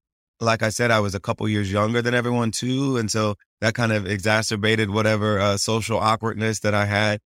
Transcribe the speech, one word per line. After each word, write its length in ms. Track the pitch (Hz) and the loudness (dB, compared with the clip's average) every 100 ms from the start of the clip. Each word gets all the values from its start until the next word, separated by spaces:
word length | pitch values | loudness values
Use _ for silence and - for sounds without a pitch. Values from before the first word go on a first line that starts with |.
| _ _ _ - | _ _ _ -4
like 220 | 117 113 | 0 2
I 80 | 110 | 0
said, 200 | - 120 | 0 2
I 100 | 110 | 4
was 140 | 101 | 2
a 60 | 95 | -2
couple 280 | - 110 107 | -4 -4 -2
years 220 | 107 98 | 0 0
younger 300 | 101 107 120 | 0 0 0
than 140 | 120 | 0
everyone 360 | 123 120 120 113 | 0 0 0 -2
too. 460 | - 123 131 139 127 | -4 -4 -2 0 -2
And 140 | 107 | -2
so 240 | 110 107 101 _ _ | 0 -2 -2 _ _
that 140 | 110 | -2
kind 180 | 113 113 | 0 0
of 140 | 107 92 | 0 -2
exacerbated 840 | 104 101 107 107 107 107 110 107 | -2 0 0 0 0 0 2 0
whatever, 480 | 104 107 110 107 101 | 0 2 2 0 2
uh, 180 | 101 101 | 2 0
social 400 | - 113 104 104 | 0 -2 -2 0
awkwardness 640 | 107 113 110 101 110 107 | 2 0 -2 -4 -4 -2
that 140 | 107 | 0
I 120 | 104 101 | 0 0
had. 340 | 104 107 104 | 0 0 -2